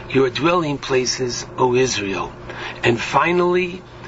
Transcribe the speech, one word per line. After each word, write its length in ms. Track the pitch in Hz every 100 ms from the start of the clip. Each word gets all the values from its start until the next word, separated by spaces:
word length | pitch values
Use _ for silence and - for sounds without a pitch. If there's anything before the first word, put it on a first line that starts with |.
| -
your 200 | 131 135
dwelling 480 | 113 156 175 156 139
places, 680 | - 131 123 - 127 117 - -
O 180 | 127 123
Israel." 560 | 131 107 98 90 - - - - - - 117
And 120 | 117
finally, 840 | - 135 156 175 175 180 180 180 - -